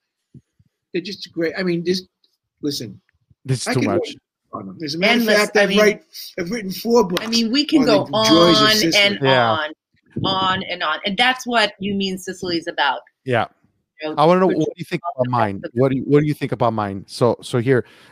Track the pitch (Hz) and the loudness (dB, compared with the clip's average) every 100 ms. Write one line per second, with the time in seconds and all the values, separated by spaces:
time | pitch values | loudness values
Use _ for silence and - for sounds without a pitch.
0 | _ _ _ - _ _ _ _ _ 180 | _ _ _ -20 _ _ _ _ _ -8
1 | 180 190 - 160 165 151 185 170 170 185 | -8 -14 -14 -6 -6 -4 -2 -2 -2 -4
2 | - _ _ _ _ _ 147 139 113 - | -6 _ _ _ _ _ -8 -6 -10 -16
3 | _ _ _ _ 127 127 208 247 - 101 | _ _ _ _ -6 -4 -2 -2 0 0
4 | - - _ _ _ 107 98 185 151 160 | -4 -12 _ _ _ -14 -14 -12 -10 -2
5 | 208 240 220 208 202 208 196 202 208 208 | 2 2 2 2 2 2 2 4 4 2
6 | _ - - - 170 233 190 180 220 240 | _ -18 -14 -10 -8 -6 -8 -8 2 2
7 | 180 180 226 233 226 269 302 302 247 196 | 4 0 -2 -2 0 0 2 2 4 2
8 | - 214 220 165 170 170 214 214 165 208 | 2 0 4 6 6 6 4 2 2 2
9 | 202 202 135 131 117 107 151 - _ _ | 2 2 2 4 4 0 -4 -10 _ _
10 | _ - 190 190 190 190 - 180 160 156 | _ -6 -4 0 0 -2 -4 -6 -4 -4
11 | 202 190 247 254 240 240 202 - 196 196 | -4 0 0 0 0 0 0 -2 -6 -2
12 | 196 185 - 180 180 170 165 156 143 123 | -2 -4 -8 -10 -4 -4 -6 -2 -2 -2
13 | - _ 135 117 98 _ _ _ _ _ | -8 _ -2 -2 -2 _ _ _ _ _
14 | 156 151 156 180 190 156 151 - 160 170 | -8 0 4 4 2 2 -2 -4 -10 -8
15 | 175 139 123 120 107 98 104 117 135 131 | -8 -4 -2 0 0 -2 -8 0 0 0
16 | - 143 147 143 135 110 120 110 101 98 | 2 2 2 -2 -6 -2 0 0 -4 -6
17 | - - 123 - - 127 117 127 - - | -12 0 0 0 -2 -2 2 0 0 -14
18 | - | -20